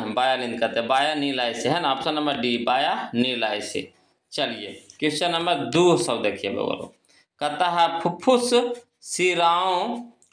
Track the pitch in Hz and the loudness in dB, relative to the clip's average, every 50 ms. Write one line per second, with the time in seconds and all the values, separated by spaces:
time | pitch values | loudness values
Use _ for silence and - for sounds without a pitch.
0 | 110 107 107 123 127 131 131 127 123 120 117 120 117 110 - 117 113 113 131 131 | -2 -2 -2 0 2 2 0 0 -2 -6 -2 -2 -2 -2 0 -2 0 2 2 2
1 | 143 151 156 147 143 143 135 127 123 120 113 117 - 120 151 175 165 143 135 139 | 2 0 0 -2 -2 -2 -2 -2 -2 -4 -4 -2 -2 0 0 0 0 0 -2 0
2 | - 160 156 151 151 147 139 120 120 123 120 117 117 120 123 131 143 160 196 220 | -2 -4 -2 -2 -2 -2 -2 0 0 0 0 0 0 0 2 2 2 0 -2 -2
3 | - - - 117 123 131 127 117 113 107 104 104 101 - - 90 - - _ _ | -6 -4 0 0 0 0 0 -2 -2 -2 -2 -4 -6 -6 -6 -8 -8 -8 _ _
4 | _ _ _ _ _ _ - - 143 123 117 107 101 95 101 - - _ - _ | _ _ _ _ _ _ -4 -4 -4 -4 -4 -8 -10 -12 -14 -16 -20 _ -10 _
5 | 147 151 147 - 180 170 170 165 170 175 175 143 139 127 123 160 180 180 165 - | -2 -2 0 0 -2 0 0 0 0 0 0 -2 -2 0 2 4 6 6 6 4
6 | - - 120 113 113 104 - - - 98 - - 104 - - - - - - _ | 4 0 -2 0 0 -2 -4 -2 -6 -4 -4 -2 -2 -2 -4 -4 -6 -14 -16 _
7 | _ _ _ _ _ _ _ _ 143 147 143 - 185 175 175 175 170 165 - - | _ _ _ _ _ _ _ _ -4 -4 -2 0 0 0 2 2 2 2 2 0
8 | - 175 165 - - - 262 240 240 - 240 240 240 240 - - - _ _ _ | -2 -2 -2 0 2 4 4 4 4 4 2 2 2 2 -4 -6 -10 _ _ _
9 | - - - - 175 180 175 165 170 170 170 175 185 190 185 175 190 233 240 240 | -14 -10 -2 2 2 2 4 4 4 4 4 4 2 2 2 0 0 -2 -4 -6
10 | - - - _ _ _ | -10 -14 -20 _ _ _